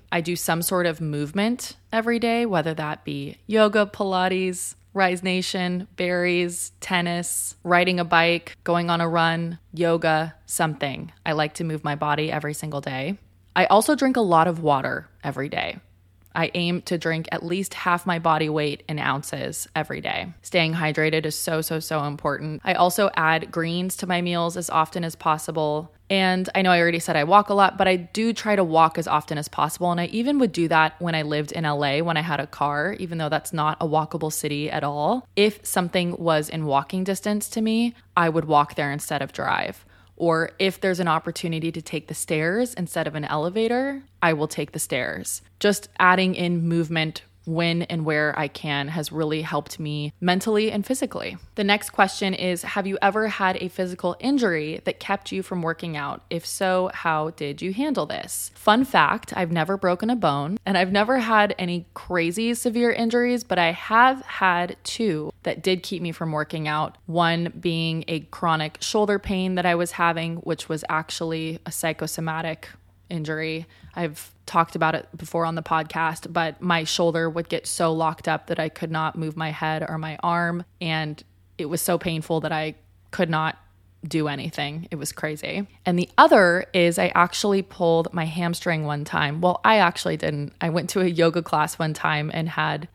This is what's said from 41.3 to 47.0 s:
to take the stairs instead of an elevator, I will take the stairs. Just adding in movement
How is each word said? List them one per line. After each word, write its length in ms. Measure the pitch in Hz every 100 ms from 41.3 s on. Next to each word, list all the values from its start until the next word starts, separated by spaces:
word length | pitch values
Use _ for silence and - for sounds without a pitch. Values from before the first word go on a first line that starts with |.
| - 170 160 165
to 80 | 160
take 280 | - 151 -
the 60 |
stairs 600 | 156 - 156 160 214 247
instead 320 | - 170 165 156
of 80 |
an 100 | 151
elevator, 800 | 147 151 170 214 226 247 277 277 - -
I 140 | 170
will 140 | 151 156
take 240 | - 151
the 60 | 165
stairs. 600 | - 131 - 78 - - - -
Just 280 | 208 202 - -
adding 360 | 180 185 185
in 340 | 185 175 175 170
movement 540 | 170 156 165